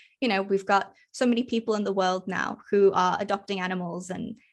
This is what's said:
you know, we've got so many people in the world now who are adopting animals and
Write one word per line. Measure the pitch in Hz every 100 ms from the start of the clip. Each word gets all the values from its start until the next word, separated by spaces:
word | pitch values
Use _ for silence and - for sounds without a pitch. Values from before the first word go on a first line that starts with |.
| _ -
you | 247
know, | 196
we've | 196 196 190
got | 196 - _ _
so | - 247
many | 233
people | 240 226 226 214
in |
the | 196
world | 196 185 185 185
now | 180 - - -
who | 202 196
are | 180 180 175
adopting | 208 202 - 196
animals | 185 185 175 175 180
and | 185 - - _